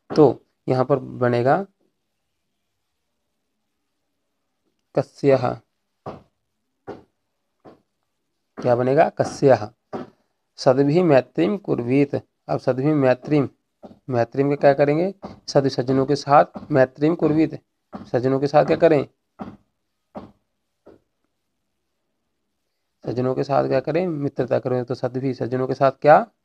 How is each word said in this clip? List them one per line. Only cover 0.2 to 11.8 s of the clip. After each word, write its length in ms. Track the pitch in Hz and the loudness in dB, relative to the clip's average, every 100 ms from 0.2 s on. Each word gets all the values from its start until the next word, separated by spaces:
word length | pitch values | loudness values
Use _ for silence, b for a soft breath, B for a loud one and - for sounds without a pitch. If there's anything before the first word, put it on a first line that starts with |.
| 143 - _ _ - | 4 4 _ _ -4
यहाँ 160 | 127 | -2
पर 140 | 127 135 | 0 -2
बनेगा 680 | 127 123 123 120 123 160 196 _ _ _ _ _ _ _ _ _ _ _ _ _ _ _ _ _ _ _ _ _ _ _ _ _ _ _ _ _ _ _ _ | -4 -4 -2 0 0 0 -4 _ _ _ _ _ _ _ _ _ _ _ _ _ _ _ _ _ _ _ _ _ _ _ _ _ _ _ _ _ _ _ _
कस्यः, 680 | - - - 143 131 123 120 _ _ _ _ - - _ _ _ _ _ _ - - _ _ _ _ _ _ - _ _ _ _ _ _ _ _ - | -6 -6 -2 0 2 0 -8 _ _ _ _ -20 -20 _ _ _ _ _ _ -20 -20 _ _ _ _ _ _ -20 _ _ _ _ _ _ _ _ -6
क्या 160 | 127 120 | -2 0
बनेगा? 320 | 123 139 185 | 2 0 0
कस्यः। 600 | - 123 - 143 117 107 _ _ - - _ _ _ _ - | -2 -6 0 2 2 0 _ _ -14 -14 _ _ _ _ -2
"सद्भिः 460 | 139 127 143 165 | 0 2 2 2
मैत्रीं 520 | 180 135 - - 175 202 | 2 2 0 -2 -4 -4
कुर्वीत", 560 | - 131 | -6 -6